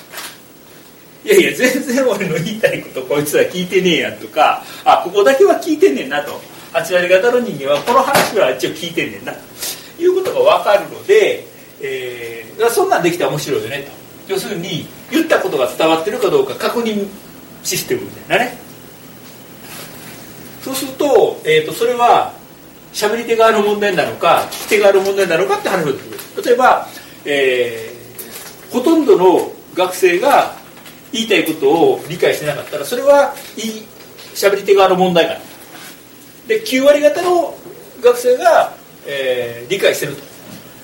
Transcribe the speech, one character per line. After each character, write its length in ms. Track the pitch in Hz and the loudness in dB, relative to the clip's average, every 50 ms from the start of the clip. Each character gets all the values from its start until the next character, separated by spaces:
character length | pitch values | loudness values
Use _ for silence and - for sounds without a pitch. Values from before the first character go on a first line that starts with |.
| - - - - - - - - - - - - - - - - - - - - - - - - - | -20 -20 -18 -16 -16 -16 -18 -20 -20 -20 -20 -20 -20 -20 -20 -20 -20 -20 -20 -20 -20 -20 -20 -12 -2
い 40 | - | 4
や 80 | 196 | 4
い 80 | - - | 4 4
や、 80 | - - | 4 0
全 280 | - 240 254 - 277 - | 0 0 0 0 -2 -2
然 240 | - 233 269 269 | -2 -2 0 0
俺 220 | 247 202 - 175 165 | 0 0 0 -2 -4
の 60 | 156 | -4
言 220 | 160 160 220 214 | -4 -4 -4 -4
い 40 | 220 | -2
た 120 | - - - | -2 -2 -2
い 100 | - - | -2 -6
こ 180 | - - 135 | -10 -10 -10
と 20 | 127 | -6
こ 120 | - 143 147 | -2 -2 -2
い 60 | 147 | -2
つ 120 | 147 - | 0 0
ら 80 | 185 170 | 0 0
聞 180 | - - 180 180 | 0 -2 -4 -6
い 40 | |
て 140 | 175 202 190 | -2 0 0
ね 160 | 180 180 165 | 2 2 0
え 20 | 139 | 0
や 100 | 120 107 | -2 -4
ん 80 | 107 - | -8 -10
と 100 | 123 110 | -14 -6
か、 340 | - 151 147 120 101 - - - - - - | 0 2 2 2 2 -2 -6 -12 -16 -2 2
あ、 160 | - - - - | 4 4 4 2
こ 80 | 180 | 0
こ 140 | 180 - - | 0 2 4
だ 100 | 269 269 | 4 6
け 100 | - 392 | 6 6
は 100 | 370 330 | 4 4
聞 180 | - - - 311 | 2 0 -2 0
い 60 | 302 | 4
て 120 | - 339 | 4 4
ん 40 | 277 | 4
ね 100 | 240 - | 0 -2
ん 40 | - | -4
な 120 | 147 147 143 | -4 -6 -6
と。 160 | - - - - - - - - - - | -6 -10 -14 -16 -18 -20 -20 -18 -6 -6
八 200 | 165 160 170 185 | -6 -4 0 0
割 160 | 180 180 175 | 0 2 4
方 240 | 185 190 190 240 240 | 2 4 4 2 2
の 80 | 247 | 0
人 260 | 233 196 175 147 139 | 0 -2 -6 -6 -2
間 60 | 139 147 | -2 -2
は 80 | 143 - | 0 0
こ 100 | 247 247 | 2 2
の 100 | 269 269 | 2 2
話 340 | 269 277 - - - - | 4 2 2 0 2 2
は 140 | 208 160 - | 0 2 2
一 160 | - - - | 0 -2 -4
応 40 | - | -6
聞 200 | - - 175 170 | -6 -8 -10 -8
い 20 | 165 | -6
て 160 | - 143 120 | -6 -6 -6
ん 40 | 101 | -8
ね 60 | 98 | -10
ん 60 | - | -12
な 80 | 143 - | -12 -12
と 680 | - - - - - - - - - - - - - 339 | -14 -16 -20 -16 -12 -12 -12 -12 -12 -16 -20 -8 0 2
い 40 | |
う 80 | 359 370 | 2 2
こ 120 | 381 - - | 2 0 -2
と 60 | - | 0
が 60 | - | 2
わ 220 | - - - - - | 4 4 4 4 4
か 120 | 233 202 | 2 2
る 60 | - - - | 2 2 -4
の 140 | - - - | -10 -10 -2
で、 400 | - 202 220 196 - - - - - - - - - - - | 2 4 4 4 4 0 -4 -8 -14 -20 -20 -20 -20 -18 -14
え 640 | 143 139 135 131 127 123 123 120 120 117 117 117 113 - - | -10 -10 -8 -8 -8 -10 -10 -12 -12 -12 -12 -14 -16 -16 -4
ー、 40 | - | -4
だ 60 | 220 | -4
か 40 | 233 | -2
ら 20 | |
そ 140 | - - 381 | 0 0 0
ん 60 | 381 | 0
な 100 | 359 - | 0 0
ん 20 | 175 | 0
で 80 | 175 | -2
き 60 | 160 | -2
た 80 | - - | -2 -4
ら 60 | - | -4
面 80 | 151 147 | -4 -4
白 200 | - 156 135 - | -4 -4 -4 -4
い 40 | 107 | -4
よ 60 | 110 | -6
ね 200 | - - - - - - - - - - - | -8 -10 -12 -14 -18 -20 -20 -20 -20 -20 -10
と。 60 | - 190 | -8 -6
要 40 | 190 | -6
す 100 | - 233 | -6 -6
る 80 | 208 | -8
に、 300 | 175 170 185 170 147 - - - - - - | -8 -8 -8 -8 -8 -8 -10 -16 -20 -12 -2
言 140 | 240 302 320 | 0 0 2
っ 40 | - | 2
た 100 | - - | 0 0
こ 100 | - - | 0 -2
と 80 | 156 | -2
が 120 | 143 127 - | -2 -2 -2
伝 200 | - - 160 160 | -2 0 0 2
わ 120 | 165 165 | 2 0
っ 40 | 160 | 0
て 60 | 202 | -4
る 80 | 226 240 | -4 -2
か 100 | 214 180 | 0 2
ど 140 | 156 143 127 | 2 2 2
う 40 | |
か 80 | - 127 | 0 -4
確 240 | - - 214 247 247 | -6 -6 -4 -2 -2
認 260 | 226 220 214 208 196 - - - - - - - - - - - - | -2 -2 -2 -4 -6 -6 -10 -14 -20 -20 -20 -20 -20 -20 -20 -14 -10
シ 140 | - - - | -8 -6 -6
ス 80 | - | -4
テ 80 | - 190 | -4 -6
ム 80 | - - | -6 -6
み 80 | - | -10
た 260 | - - - - 160 | -14 -16 -6 -2 -2
い 20 | 196 | -2
な 60 | 247 | -2
ね。 140 | 254 - - - - - - - - - - - - - - - - - - - - - - - - - - - - - - - - - - - - - - - - - - - | -2 -6 -12 -18 -20 -20 -20 -20 -20 -20 -20 -20 -20 -20 -20 -20 -20 -20 -20 -20 -20 -20 -20 -20 -18 -18 -18 -18 -18 -18 -20 -20 -20 -20 -20 -20 -20 -20 -20 -20 -20 -20 -16 -12
そ 80 | 262 262 | -10 -8
う 20 | |
す 120 | - 294 | -8 -8
る 60 | 262 - | -8 -4
と、 480 | - 294 285 254 214 - - - - - | -2 0 4 4 4 4 4 0 -4 -2
え 160 | - - - | 0 2 2
ー 60 | - | 0
と、 60 | - - | 0 -4
そ 120 | - 233 | -2 -2
れ 100 | 240 247 | -2 2
は 380 | 240 240 - - - - - - - - - - - - - - - - - - | 2 4 4 4 4 2 -2 -6 -14 -20 -20 -20 -20 -20 -20 -20 -20 -20 -14 -8
喋 220 | - 214 208 220 | -4 -2 -2 -2
り 80 | 233 240 | -4 -2
手 120 | 226 226 | -2 2
側 160 | 220 226 220 214 | 4 4 4 4
の 80 | 214 | 2
問 200 | 202 208 208 202 | 2 0 0 0
題 140 | 208 208 190 | 0 0 0
な 140 | 165 143 117 | 0 -2 -2
の 80 | - | -4
か、 320 | - - 170 156 - - - | -2 0 2 2 2 0 -4
聞 160 | - - - | -8 -12 -4
き 20 | - | -2
手 100 | 226 202 | 0 4
側 140 | 208 202 190 | 4 4 4
の 80 | 190 190 | 4 2
問 120 | 196 196 | 2 0
題 140 | 196 196 175 | 0 0 0
な 80 | 165 | 0
の 100 | 165 190 | 0 0
か 120 | 370 403 415 | 0 -2 -2
っ 20 | |
て 80 | - - | -2 -2
話 160 | 202 185 160 | -2 0 -2
が 80 | 143 127 | -2 -4
出 0 | |
て 60 | - | -6
く 420 | - - - - - - - - | -8 -14 -16 -16 -16 -12 -12 -6
る。 20 | - | 0
例 100 | 269 240 | 2 2
え 40 | |
ば、 320 | 240 254 233 - - - - - - - - - - - | 4 4 4 2 2 0 -6 -14 -18 -20 -20 -20 -14 -6
え 680 | 147 143 143 135 131 127 123 123 117 113 113 - 113 120 120 - - - - - - - - - - - - - - | -4 -2 0 2 2 2 0 0 -2 -4 -8 -12 -14 -14 -16 -18 -20 -18 -18 -18 -18 -18 -18 -18 -18 -20 -20 -16 -6
ー、 20 | - | -6
ほ 80 | 247 | -2
と 160 | 247 339 330 | 2 2 2
ん 80 | 320 294 | 4 4
ど 140 | 247 196 170 | 4 4 6
の 340 | 185 185 165 135 - - - - - - - | 6 6 4 4 2 -2 -8 -14 -20 -10 -4
学 200 | - 180 185 - | -2 -2 -2 0
生 240 | - - 180 175 180 | 0 2 2 2 2
が 380 | 226 285 277 247 - - - - - - - - - - - - - - - | 2 4 4 4 2 0 -4 -12 -18 -20 -20 -20 -20 -20 -20 -20 -16 -10 -8
言 120 | 226 220 | -8 -2
い 40 | - | 0
た 80 | 202 | 0
い 80 | 170 151 | 0 0
こ 80 | 160 156 | 0 -2
と 180 | - 135 135 | 0 0 2
を 300 | 151 170 147 135 123 120 - 143 | 2 4 4 2 2 0 -4 -10
理 80 | 170 | -4
解 180 | 175 - 151 127 | -2 0 0 0
し 60 | - | -2
て 60 | - | -4
な 80 | 147 147 | -6 -6
か 80 | 147 - | -6 -10
っ 20 | |
た 120 | - - 147 | -10 -10 -8
ら、 60 | - | -8
そ 120 | - 240 | -6 -6
れ 60 | 247 269 | 0 2
は 320 | 277 285 285 285 - - - - - - | 4 4 4 4 2 -2 -8 -14 -16 -12
い 40 | - | -10
い 260 | 214 220 220 - - - - - - - - - - - - | -8 -8 -8 -10 -14 -18 -20 -20 -20 -20 -20 -20 -20 -14 -8
喋 220 | - - 196 196 | -2 0 0 0
り 80 | 196 - | 0 2
手 100 | - 196 | 2 4
側 140 | 196 190 185 | 4 6 4
の 80 | 185 | 4
問 160 | 180 185 180 175 | 2 2 2 4
題 140 | 170 165 | 2 2
か 80 | 165 - | 2 -2
な。 60 | - - - - - - - - - - - - - - - - - - - - - - - | -8 -12 -16 -20 -20 -20 -20 -20 -20 -20 -20 -20 -20 -20 -20 -20 -20 -20 -20 -20 -20 -6 -4
で、 120 | 220 220 - | -2 -2 -2
九 200 | - 262 262 269 | -2 -2 4 6
割 180 | 285 294 294 | 6 6 6
方 220 | 294 294 - 339 349 | 4 4 2 2 0
の 320 | 359 359 349 302 - - - - - - - - - - - 240 | 2 2 2 0 0 -6 -12 -18 -20 -20 -20 -20 -20 -14 0 2
学 140 | 247 240 | 2 2
生 200 | - - 247 247 262 | 4 2 2 2 4
が、 340 | 339 349 311 - - - - - - - 151 - - | 4 4 4 4 2 2 -4 -10 -20 -20 -20 -18 -12
え 580 | - 143 139 135 131 127 123 120 120 117 117 120 127 | -10 -8 -4 -2 -2 -2 -2 -4 -6 -8 -12 -8 -6
ー、 20 | |
理 80 | 175 202 | -4 0
解 160 | - - - | 2 2 0
し 60 | - | 0
て 60 | - | -4
る 100 | 127 - - - - - - - - - - - - - - | -8 -8 -12 -14 -18 -20 -20 -20 -20 -20 -20 -20 -20 -20 -20